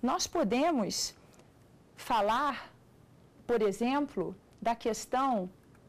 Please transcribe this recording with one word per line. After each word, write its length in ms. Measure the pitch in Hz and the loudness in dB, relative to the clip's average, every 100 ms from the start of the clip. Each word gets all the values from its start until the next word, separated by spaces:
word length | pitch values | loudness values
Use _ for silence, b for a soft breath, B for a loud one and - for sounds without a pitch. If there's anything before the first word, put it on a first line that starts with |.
Nós 240 | 240 330 - | -2 -2 -4
podemos 880 | 349 240 233 311 302 190 - - - - - - - - - - - | -2 0 2 2 0 -2 -4 -6 -10 -20 -20 -20 -20 -20 -20 -20 -20
falar, 720 | - 233 202 226 294 254 - - - - - - - - - | 2 4 4 2 0 -4 -10 -20 -20 -20 -20 -20 -20 -20 0
por 160 | 240 | 2
exemplo, 720 | 208 196 233 277 285 - 165 185 - - | 2 2 0 0 -2 -4 -6 -8 -18 -6
da 140 | - | -4
questão 760 | 233 240 214 - 254 269 233 180 - - - | -2 -2 -4 -2 0 2 0 -2 -10 -20 -20